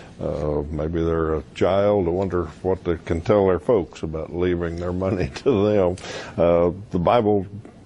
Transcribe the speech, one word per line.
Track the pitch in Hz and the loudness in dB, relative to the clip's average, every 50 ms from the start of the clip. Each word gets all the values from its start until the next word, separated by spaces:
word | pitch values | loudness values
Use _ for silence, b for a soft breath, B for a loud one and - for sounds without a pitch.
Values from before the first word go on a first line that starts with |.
| B B B B | B B B B
uh, | - 78 76 73 76 76 73 73 73 76 | -6 -6 -4 -4 -2 -2 -2 -2 -4 -4
maybe | 78 73 76 80 82 82 82 | -6 -4 -4 -2 -2 -2 0
they're | 82 82 82 80 78 78 | 0 0 0 0 0 -2
a | 76 76 - - | -4 -6 -8 -4
child. | - 104 87 92 98 101 104 104 101 90 | 0 2 2 4 4 4 4 2 2 2
I | 85 | 0
wonder | 85 92 98 92 87 90 85 78 76 - - | 0 0 -2 -2 -2 -2 -2 -4 -8 -6 -2
what | 92 92 92 - | -2 -2 -2 0
they | 87 85 80 - | -2 -2 -2 -2
can | - 87 85 | -4 -4 -4
tell | 82 - 107 104 98 | 0 2 4 4 6
their | 95 90 85 | 4 2 0
folks | - - 123 98 80 - - - | 2 2 2 2 0 -2 -8 -10
about | - 80 78 78 78 71 71 | -10 -8 -8 -8 -10 -8 -4
leaving | 87 90 92 87 85 87 82 82 | -2 0 0 0 0 -2 -4 -6
their | 85 87 90 90 | -6 -6 -4 -4
money | 92 95 95 110 90 87 69 | -2 -2 -2 0 0 -2 -4
<laughs> | - - - | -4 -2 0
to | 143 127 98 101 | 2 2 4 4
them. | 107 104 101 92 87 92 - B B B B B B B | 4 4 4 2 2 0 -2 B B B B B B B
Uh, | B 82 85 87 85 87 90 85 98 104 - | B 4 4 4 4 4 2 0 -4 -10 -6
the | - 92 | -4 0
Bible | 82 90 113 123 110 104 104 101 92 98 - 101 - - - - - | 2 4 4 4 4 4 2 0 -2 -4 -12 -16 -18 -18 -20 -20 -20